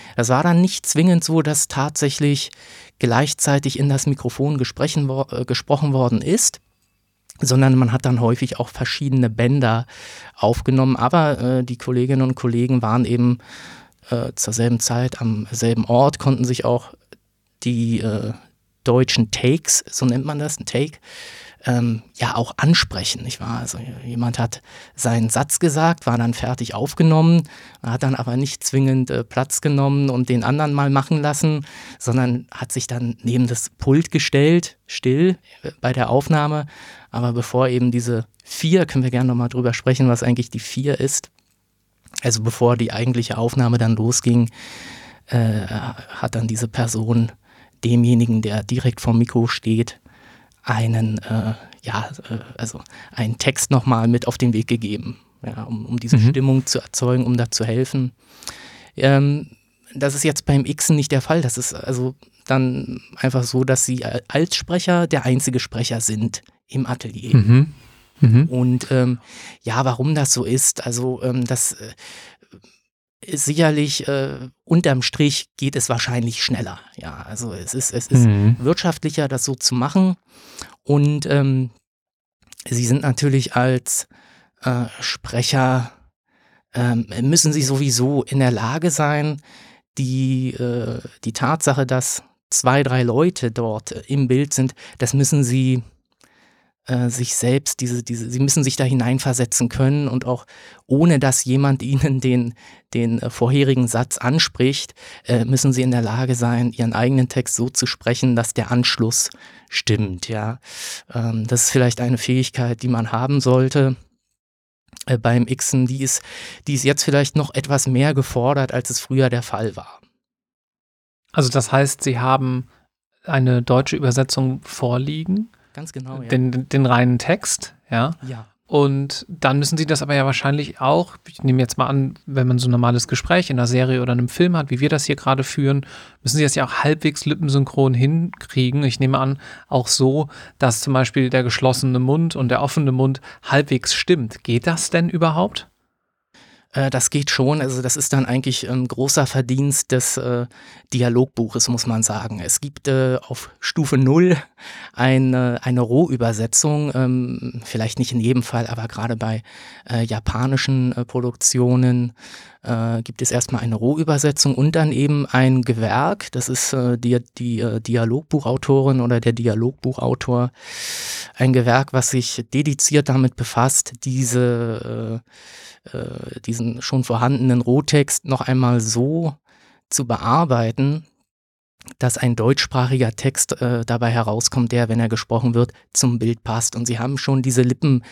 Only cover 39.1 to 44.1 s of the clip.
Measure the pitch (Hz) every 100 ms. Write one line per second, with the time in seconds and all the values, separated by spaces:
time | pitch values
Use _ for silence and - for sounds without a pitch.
39.1 | 123 127 120 120 123 123 117 131 131 127
40.1 | 120 123 123 117 113 - 131 143 139 135
41.1 | - - _ _ _ _ _ _ _ _
42.1 | - 123 110 113 - 120 120 113 104 120
43.1 | 120 117 117 117 135 120 117 113 110 113